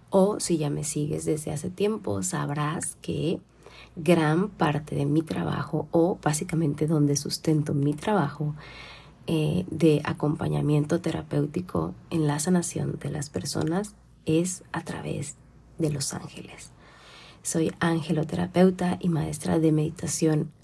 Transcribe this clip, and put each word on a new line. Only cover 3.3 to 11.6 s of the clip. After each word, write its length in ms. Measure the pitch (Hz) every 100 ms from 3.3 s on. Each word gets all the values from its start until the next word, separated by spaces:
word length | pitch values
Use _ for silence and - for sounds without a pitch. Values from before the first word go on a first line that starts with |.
| - - - - - -
gran 540 | 180 156 170 151 160 202
parte 460 | - 156 147 151
de 100 | 143
mi 160 | 143 156
trabajo, 680 | 156 185 - - - 156 151
o 260 | 170 170 -
básicamente 680 | 147 151 185 160 151 143 156
donde 280 | 156 147
sustento 580 | 143 - - 165 156 147
mi 200 | 143 143
trabajo, 640 | 147 214 202 143 - 151 147 - - - - - - -
eh, 380 | 160 151 180 185
de 300 | 156 165 147
acompañamiento 960 | 151 - 147 - 151 147 143 147 151 170
terapéutico 920 | 165 160 151 147 147 185